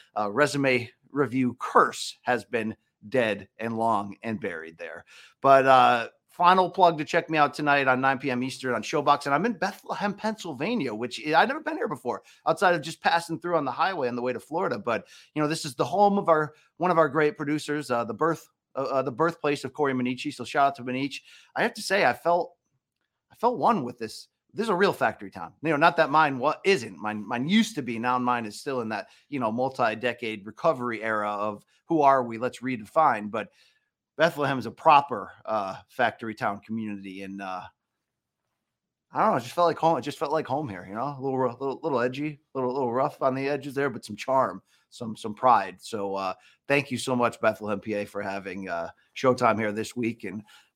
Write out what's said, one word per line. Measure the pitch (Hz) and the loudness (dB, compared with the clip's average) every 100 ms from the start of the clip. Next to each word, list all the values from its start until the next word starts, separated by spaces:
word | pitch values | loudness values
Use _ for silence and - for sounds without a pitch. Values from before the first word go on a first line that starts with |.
| _ - | _ -6
uh, | 107 | -4
resume | 107 147 143 135 123 113 - _ | 0 0 2 2 2 0 -10 _
review | 135 131 131 123 123 | -4 -2 0 -2 -4
curse | - - - - - - | 0 4 4 0 -12 -8
has | - 123 | -2 -2
been | - 117 110 104 _ _ 107 | -2 -4 -4 -8 _ _ -4
dead | 127 110 98 98 - | 0 0 -2 -8 -10
and | 113 113 | -6 -2
long | 113 104 101 95 | 0 -2 -4 -10
and | 117 107 | -8 -6
buried | 104 85 80 82 | -6 -8 -12 -14
there. | 82 80 - - - _ | -14 -14 -18 -20 -20 _
But, | 135 135 135 | 6 8 8
uh, | 131 123 120 113 - _ | 8 8 4 0 -10 _
final | - 175 190 180 | 2 6 6 4
plug | 185 175 156 | 6 4 4
to | |
check | 151 170 165 | 0 -2 0
me | 156 | 4
out | 143 | 2
tonight | - 147 143 131 | 2 2 2 4
on | 127 | 2
nine | 135 131 | 2 0
P | 139 | -2
M | 123 | -4
Eastern | 131 - 131 | -4 -6 -4
on | 117 | -4
Showbox. | 107 156 143 143 147 | -2 0 2 2 2
And | |
I'm | 143 | 0
in | 220 | 0
Bethlehem, | 196 190 - - 165 202 | -2 -6 -6 -10 -6 -4
Pennsylvania, | - 214 214 180 123 170 240 131 | -4 -6 -6 -8 -6 -4 -2 -4
which | 107 120 117 147 | -4 -8 -6 2
i-, | |
I've | 160 214 | 4 4
never | 294 | 0
been | 302 320 | -6 -6
here | - | -6
before, | 143 120 104 - _ - | -6 -6 -8 -10 _ -2
outside | 160 190 | 2 2
of | 175 | 2
just | 160 156 | -2 -4
passing | 190 165 165 160 | 0 0 -2 -6
through | 175 165 | -2 -2
on | 139 | -2
the | |
highway | 123 175 180 123 | -2 -2 0 -2
on | 120 | -2
the | |
way | 123 | -4
to | 117 | -4
Florida. | - 160 190 117 | -6 -4 -4 -4
But, | 101 107 - - - | -2 -4 -4 -18 -10
you | 151 | -4
know, | 147 | -2
this | 160 147 | -2 -6
is | |
the | 127 | -4
home | 131 180 202 202 | -2 4 4 4
of | 165 | 4
our, | 156 151 - _ - | 4 2 -6 _ -4
one | 175 | 2
of | 165 | 4
our | 156 | 4
great | 143 151 151 | 4 0 0
producers, | 143 151 - 147 135 | -2 -4 -2 -6 -2
uh, | 120 | -2
the | 113 | -2
birth, | 107 160 156 - _ _ | -2 0 -2 -6 _ _
uh, | - | -8
uh, | 131 135 | -2 -2
the | 131 | -2
birthplace | 117 165 165 147 143 | 0 0 0 -2 -2
of | 127 | -4
Corey | - 139 | -2 -2
Minichi. | 127 123 123 147 | 0 -2 -4 -8
So | 127 | -10
shout | 113 151 139 | -6 0 2
out | 139 | 0
to | |
Minichi. | 123 127 139 - - - _ - | -6 -4 -4 -8 -16 -20 _ -4
I | |
have | 214 | -4
to | - | -4
say, | - 196 139 | -2 2 2
I | |
felt, | 120 170 175 - - _ _ _ _ _ _ _ | 2 2 0 0 -10 _ _ _ _ _ _ _
I | |
felt | _ 233 220 | _ -2 2
one | 165 214 | 2 2
with | 120 123 | 0 -6
this. | 110 - - _ _ | -10 -10 -20 _ _
This | 131 | -4
is | 226 | 0
a | |
real | 180 196 | 4 4
factory | - 117 104 98 | 4 0 0 -8
town. | 95 85 - | -12 -14 -6
You | 156 | 0
know, | 147 | 4
not | 170 165 | 4 4
that | 151 | 4
mine | 151 151 135 | 4 4 2
wa-, | 135 - | -2 0
isn't. | 185 185 107 82 | 2 0 0 -8
Mine, | 107 107 101 | -8 -6 -6
mine | 120 143 | -6 2
used | 214 220 | 2 2
to | - | -2
be. | 123 113 | -8 -4
Now | 123 127 | 0 0
mine | 123 123 107 | 0 0 -4
is | - | -10
still | 147 131 | -6 -4
in | 113 | -4
that, | 107 - _ _ | -6 -8 _ _
you | 139 | -4
know, | 113 | -2
multi-decade | 117 131 131 120 107 120 117 113 110 101 | 0 -2 0 0 0 -2 -4 -6 -8 -12
recovery | - 165 143 123 110 | -2 0 0 -2 -4
era | 110 107 104 | -2 -2 -2
of | 104 107 101 - _ - | -2 -4 -6 -12 _ -2
who | 165 | 4
are | 139 135 | 6 6
we? | 120 113 | 2 -4
Let's | 123 - | -6 -6
redefine. | 127 123 107 160 151 110 104 | -6 -6 -2 2 4 2 -2
But | 110 101 _ _ _ _ _ _ - | -6 -6 _ _ _ _ _ _ 0
Bethlehem | 165 147 139 135 | 0 2 -2 -2
is | 113 | -4
a | |
proper, | - 165 147 - 110 95 - - | 0 6 6 6 -2 -8 -12 -4
uh, | 110 98 95 - | -4 -4 -8 -10
factory | - 117 - 113 | -2 -2 -2 -8
town | 104 117 101 | -4 -4 -4
community. | - 113 107 101 98 95 | -8 -8 -8 -10 -12 -12
And, | 98 98 | -12 -10
uh, | 95 92 87 _ _ _ _ _ _ _ _ _ _ _ _ _ _ | -10 -10 -12 _ _ _ _ _ _ _ _ _ _ _ _ _ _
I | 135 | 0
don't | 208 | 2
know, | 160 | 0
it | |
just | 120 | -2
felt | - 170 | 2 2
like | - | 4
home. | 160 160 | 2 2
It | |
just | 147 - | -2 -6
felt | 147 | -2
like | 156 139 | -2 -2
home | 135 147 | -4 -4
here, | 92 90 | -8 -10
you | |
know, | 104 139 139 | -8 -8 -6
a | |
little | 135 131 | -4 0
ru-, | 127 120 | 0 -2
little, | 135 127 | -6 -4
little | 156 127 | -2 0
edgy, | 123 127 151 143 _ | 0 -2 -8 -8 _
little, | 135 127 | -4 -4
little | 131 123 | -2 -2
rough | 120 143 - | 0 -2 0
on | 139 | -2
the | 131 139 | 0 -2
edges | 143 139 | -4 -4
there, | 135 139 | -4 -4
but | 117 | -4
some | - 104 | -10 -10
charm, | - 135 117 92 - _ _ | 0 2 2 -2 -16 _ _
some, | - 117 107 | -12 -12 -10
some | 110 | -10
pride. | 104 127 110 98 92 | 0 4 4 4 -8
So, | - 110 98 98 | -10 -6 -4 -4
uh, | 95 92 _ _ - | -4 -6 _ _ 0
thank | 139 135 | 0 0
you | 123 | -4
so | - 127 | -2 0
much, | 117 - | 0 2
Bethlehem, | 110 107 104 98 | 0 0 -4 -6
P | 110 | -4
A, | 101 | -6
for | 101 101 | -6 -8
having, | 101 98 95 92 95 | -8 -8 -10 -10 -8
uh, | 85 85 - _ - | -8 -8 -12 _ 0
Showtime | 131 123 120 107 | 2 4 2 2
here | 110 | -2
this | 104 107 123 | -4 -6 -4
week. | 117 117 | -4 -6
And | 101 104 104 - _ | -10 -12 -14 -20 _